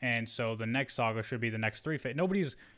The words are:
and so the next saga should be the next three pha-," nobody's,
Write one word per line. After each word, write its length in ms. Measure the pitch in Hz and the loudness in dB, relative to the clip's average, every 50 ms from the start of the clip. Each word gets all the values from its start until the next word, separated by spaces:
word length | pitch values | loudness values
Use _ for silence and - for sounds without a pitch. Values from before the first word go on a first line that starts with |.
and 260 | 131 123 120 117 113 | -2 0 0 0 0
so 280 | 107 - - 120 113 113 | -2 -2 -2 0 0 0
the 80 | 110 113 | 0 0
next 300 | 110 117 135 135 - - | 0 2 0 0 0 0
saga 280 | - 117 113 110 113 107 | 0 2 2 2 0 -2
should 180 | - 131 117 | -2 -2 -2
be 100 | 117 117 | 0 0
the 80 | 110 110 | 0 2
next 240 | 113 110 - - - | 0 0 0 -2 -4
three 160 | 156 160 139 | -4 -2 -2
pha-," 160 | - 127 117 | -2 -2 0
nobody's, 420 | 147 180 185 190 202 175 135 - - - - - | 2 2 2 4 2 2 0 -2 -8 -16 -20 -20